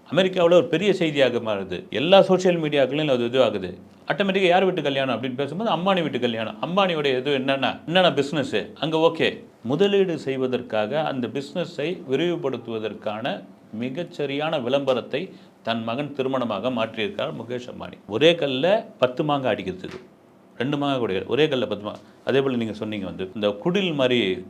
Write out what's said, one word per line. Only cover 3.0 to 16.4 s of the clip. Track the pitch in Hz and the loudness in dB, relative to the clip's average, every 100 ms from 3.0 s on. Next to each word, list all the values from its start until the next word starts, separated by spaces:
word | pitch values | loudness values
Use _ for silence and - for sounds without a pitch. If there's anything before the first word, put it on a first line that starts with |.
| 151 | 2
அது | 123 117 | 2 2
இதுவாகுது. | 127 117 101 90 - - - - | 4 2 2 -6 -10 -18 -16 -6
ஆட்டோமேட்டிக்காக | 156 196 196 180 | -2 0 2 4
யார் | 180 | 4
வீட்டு | 185 175 | 4 0
கல்யாணம் | 143 135 135 113 | -2 0 -2 -2
அப்படின்னு | 131 123 | -4 -4
பேசும்போது | 143 165 226 | -6 -4 -2
அம்பானி | 165 185 180 | 0 2 0
வீட்டு | 151 131 | 0 -2
கல்யாணம். | 120 113 107 107 | -2 -2 -6 -6
அம்பானியோட | 143 190 190 156 143 127 | -2 0 2 2 0 0
இது | 135 | 0
என்னென்ன, | 135 135 135 120 107 - | 0 0 0 0 -4 0
என்னென்ன | 180 175 | 4 4
பிஸ்னஸ் | 139 135 156 123 107 - - | 4 0 -2 -2 -2 -4 -6
அங்கே | 156 156 | -2 2
ஓகே. | 160 160 113 - - - | 2 4 0 0 -16 -10
முதலீடு | 110 151 202 196 185 151 | -4 0 2 4 2 0
செய்வதற்காக | 139 135 131 123 - 107 107 147 | -4 -2 0 -2 -2 -2 0 0
அந்த | 147 139 117 | -2 -2 -4
பிஸ்னஸை | 131 135 180 160 - 156 180 135 | -6 -6 -6 -6 -6 -6 -6 -4
விரிவுபடுத்துவதற்கான | 139 175 165 139 120 120 113 107 101 107 107 135 202 - - - 107 | -2 0 -2 -4 -6 -6 -6 -6 -6 -8 -6 -6 -6 -12 -20 -14 -8
மிகச்சரியான | 127 160 170 - 143 139 156 156 | -6 -6 -10 -6 -4 -4 -2 -2
விளம்பரத்தை | 120 139 135 123 - 139 185 - - _ | 0 0 2 0 0 -6 -6 -14 -20 _
தன் | 113 117 | -4 -4
மகன் | 113 120 147 143 | -4 -4 -6 -4
திருமணமாக | 131 131 | -2 0